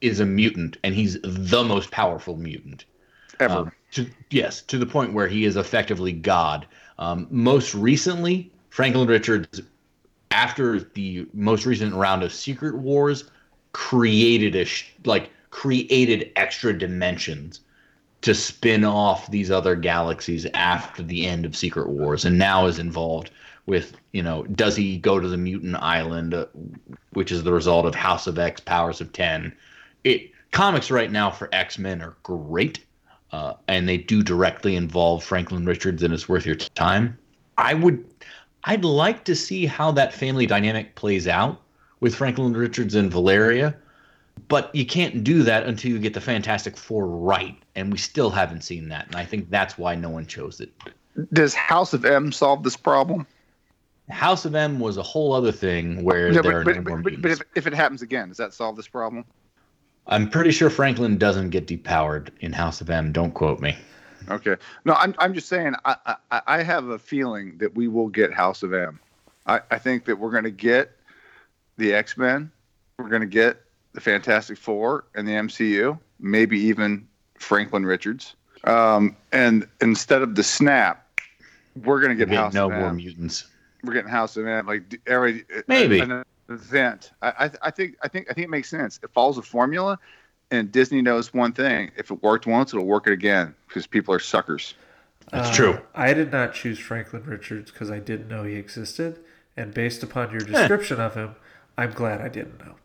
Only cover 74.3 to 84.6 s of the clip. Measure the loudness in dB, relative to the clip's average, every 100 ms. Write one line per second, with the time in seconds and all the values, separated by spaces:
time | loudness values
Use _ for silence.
74.3 | 0 0 -8 -6 -2 -2 -2 -6 -8 -4
75.3 | -2 -4 -2 0 2 0 -2 -10 _ 0
76.3 | 2 4 4 2 2 0 -2 -8 _ _
77.3 | _ 0 0 2 -2 0 -2 -2 -8 -12
78.3 | -20 _ _ 2 4 6 6 4 0 _
79.3 | 2 4 4 0 _ 0 0 4 4 4
80.3 | 2 0 2 4 6 4 0 _ -10 -10
81.3 | _ _ _ _ -4 0 4 4 2 2
82.3 | 2 2 2 0 0 -2 -4 -8 -10 -8
83.3 | -8 -12 _ _ _ -4 -4 -2 -2 -2
84.3 | -4 -4 -4